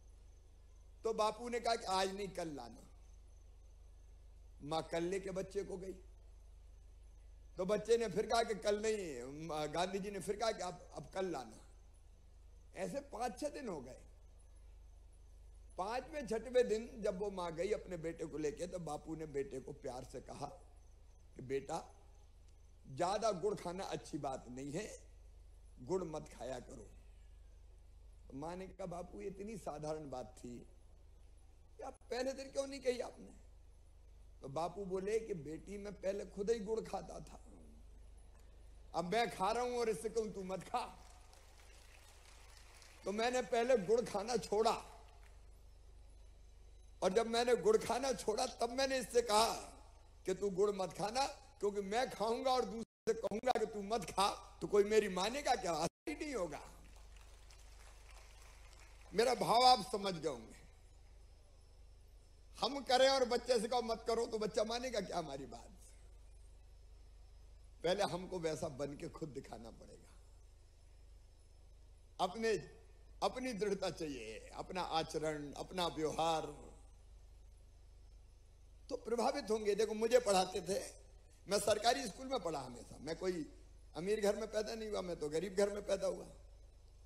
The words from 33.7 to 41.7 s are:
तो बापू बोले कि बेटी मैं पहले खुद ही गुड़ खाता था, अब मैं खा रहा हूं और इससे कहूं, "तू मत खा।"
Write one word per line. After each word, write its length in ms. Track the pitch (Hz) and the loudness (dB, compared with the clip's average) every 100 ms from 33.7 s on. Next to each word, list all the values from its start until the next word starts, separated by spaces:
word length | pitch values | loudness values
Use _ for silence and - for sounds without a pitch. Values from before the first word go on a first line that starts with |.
| - - - - - - - | -20 -20 -20 -20 -20 -20 -14
तो 60 | 135 | -6
बापू 380 | 139 175 185 196 | -2 -2 -2 -2
बोले 340 | 185 190 220 | -2 2 0
कि 140 | 220 | 0
बेटी 440 | 190 143 160 180 202 | -4 -4 -8 -8 -8
मैं 160 | 202 | -8
पहले 320 | 190 180 202 190 | -4 -2 -2 -4
खुद 240 | - 202 | -2 2
ही 100 | 233 | 2
गुड़ 220 | 202 220 | 0 -2
खाता 380 | 185 190 170 - | -2 -4 -6 -10
था, 220 | - - - - - - - - - - - - - - - - - - | -12 -14 -16 -16 -16 -18 -18 -18 -18 -18 -20 -20 -20 -18 -18 -18 -6 -2
अब 100 | 175 | 2
मैं 300 | 214 233 - | 2 2 2
खा 160 | 185 | 0
रहा 120 | 226 | 2
हूं 100 | 247 | 0
और 160 | 240 226 | 2 2
इससे 200 | 220 226 | 0 0
कहूं, 220 | 226 214 | 0 -2
"तू 120 | 180 | -4
मत 200 | 185 190 | -4 -4
खा।" 380 | - 247 - - - - - - - - - | -2 -2 -2 -8 -18 -20 -20 -20 -20 -20 -20